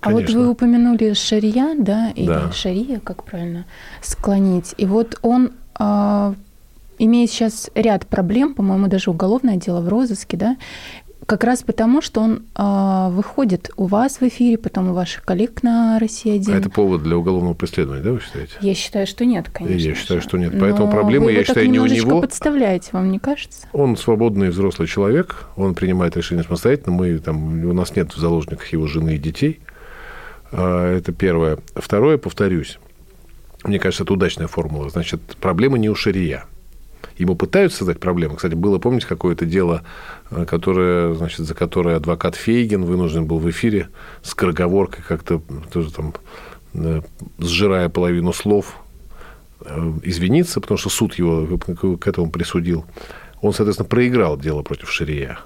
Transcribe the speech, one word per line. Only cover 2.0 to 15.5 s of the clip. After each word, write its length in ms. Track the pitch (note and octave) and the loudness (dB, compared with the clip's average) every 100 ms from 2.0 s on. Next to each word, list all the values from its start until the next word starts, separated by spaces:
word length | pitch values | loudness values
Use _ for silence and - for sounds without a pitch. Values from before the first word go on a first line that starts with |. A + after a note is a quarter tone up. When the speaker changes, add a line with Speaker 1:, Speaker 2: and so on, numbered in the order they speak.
| A3+ | 0
Speaker 1:
или 120 | - F3+ | -2 0
Speaker 2:
Да. 260 | - F3 | 0 0
Speaker 1:
шария, 480 | - F#3+ F#3 B3+ A#3+ | -4 -4 -2 -2 -6
как 220 | - F3+ | -8 -12
правильно 400 | - F3+ F3 E3+ F#3 - - - | -12 -8 -8 -8 -12 -18 -20 -16
склонить. 760 | - - - G3 G3 F3+ E3+ - | -10 -4 0 2 4 2 -2 -4
И 100 | G3 | 0
вот 320 | G#3 A#3 - | 2 0 -2
он, 280 | A#3 B3 B3+ - - | 2 2 2 -2 -20
а, 600 | - G#3 G#3 G3+ G3+ G3+ G3 - - - - - - | -4 0 2 2 2 0 -4 -12 -20 -20 -20 -20 0
имеет 320 | A3 A#3 A#3+ | 4 4 4
сейчас 400 | - A3+ G#3+ - | 2 -2 -2 -6
ряд 320 | - A3 G3 - | 0 2 2 0
проблем, 480 | - F3+ A3 C#4+ | 0 2 2 0
по-моему, 320 | C4+ G3 F#3+ G3 | 0 0 2 2
даже 220 | F#3+ G3 | 2 0
уголовное 460 | E3+ F#3+ A#3+ B3+ F#3+ | 0 2 2 2 0
дело 240 | E3 F3 | 0 -2
в 80 | E3+ | 0
розыске, 480 | G#3 B3+ G3+ - F3 | 2 0 -2 -6 -2
да, 200 | G3+ C4 - - - - - - - | -2 -2 -6 -16 -16 -18 -20 -20 -2
как 160 | G#3+ | 0
раз 200 | A#3 B3+ | 2 0
потому, 380 | - - A3+ C4+ | -2 0 4 4
что 180 | - A3+ | 2 0
он, 220 | A3 A3 A3 | 2 0 -4
а, 540 | - G3+ G3 G3 F#3+ F#3 | -2 0 2 2 2 2
выходит 600 | F3+ G#3 - C4 F3+ - - | 0 -2 0 2 0 -4 -4
у 100 | F#3+ | 0
вас 340 | G3+ C4 - | 2 0 2
в 20 | B3+ | -2
эфире, 280 | - A#3+ A3+ | 2 2 2
потом 320 | - - F#3 | 0 -2 0
у 20 | |
ваших 300 | F3+ F3+ - | 0 -4 -6
коллег 380 | - F3+ A#3+ | -4 0 0